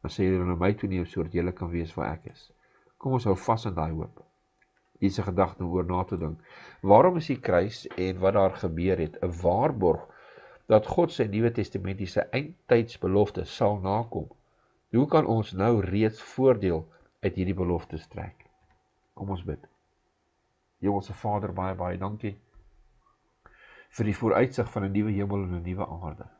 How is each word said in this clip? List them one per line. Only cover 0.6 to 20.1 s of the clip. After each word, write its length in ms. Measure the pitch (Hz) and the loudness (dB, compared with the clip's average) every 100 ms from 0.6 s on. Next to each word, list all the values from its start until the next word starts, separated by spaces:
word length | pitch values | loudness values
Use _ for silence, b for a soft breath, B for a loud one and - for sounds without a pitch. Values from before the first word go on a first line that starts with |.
| 90 | 0
toe 160 | 107 101 | 0 -2
neem, 160 | 92 85 | -4 -4
sodat 280 | - 82 | -4 -4
julle 180 | 87 87 | -2 -4
kan 180 | 87 85 | -6 -6
wees 240 | 85 82 | -6 -6
waar 200 | - 65 | -6 -6
ek 120 | 80 - | -8 -12
is." 200 | - - _ b b b b | -20 -20 _ b b b b
Kom 140 | 135 | -2
ons 120 | 127 | 0
hou 120 | 110 90 | 2 0
vas 300 | - 113 107 | 2 -2 -2
aan 100 | 87 | -4
daai 160 | 80 | -4
hoop. 320 | 80 80 - - _ _ _ _ _ _ _ | -4 -8 -12 -20 _ _ _ _ _ _ _
Hier 100 | 101 | -2
is 100 | 95 | 0
'n 100 | 98 | -2
gedagte 340 | 90 92 - | 2 0 0
om 80 | 90 | -4
oor 140 | 92 87 | -2 -2
na 180 | 90 | -2
te 140 | - 92 | -2 -4
dink. 220 | 80 78 B B B B | -6 -8 B B B B
Waarom 360 | 95 104 175 180 | 6 8 8 4
is 100 | 156 | -2
die 120 | 131 | -4
kruis 480 | - 90 98 - - | 2 2 2 -4 -12
en 320 | - 92 92 | -4 -4 2
wat 140 | 92 | 2
daar 220 | 104 95 - | 4 2 2
gebeur 420 | 92 80 87 87 | -4 0 0 2
het 240 | 80 - | -2 -2
'n 100 | 92 85 | -6 0
waarborg 680 | 87 95 143 131 87 78 - B B B B B - | 0 2 0 2 2 2 -2 B B B B B 2
dat 220 | 107 - | 2 4
God 240 | - 170 | 0 0
sy 120 | - | 0
Nuwe 280 | 110 101 117 | -2 2 2
Testamentiese 680 | 117 98 98 95 95 92 - - | 0 -4 -4 -6 -6 -4 -2 -2
eindtydsbelofte 1120 | 131 151 175 _ 120 113 - 95 98 101 - 90 | -4 -6 -12 _ 2 2 -4 0 2 2 0 -10
sal 320 | - 101 104 | 0 0 2
nakom? 500 | 95 104 117 - - - _ _ _ _ _ | 0 -2 -2 -8 -10 -16 _ _ _ _ _
Hoe 160 | 113 143 | 2 4
kan 180 | 156 - | 4 4
ons 260 | 113 104 | 0 -2
nou 300 | 92 104 117 | 0 2 2
reeds 400 | 90 98 110 110 | 2 2 2 0
voordeel 680 | - - 131 117 95 80 80 b b _ | -14 2 4 4 2 -2 -4 b b _
uit 160 | 98 90 | -4 -2
hierdie 260 | 92 92 | -2 0
beloftes 460 | 87 87 - 82 - | 0 -2 -4 -12 -12
trek? 420 | - 87 - _ _ _ _ _ _ _ | -14 -14 -14 _ _ _ _ _ _ _
Kom 160 | - 98 | -12 -8
ons 140 | 92 | -6
bid. 160 | 85 73 - _ _ _ _ | -6 -10 -12 _ _ _ _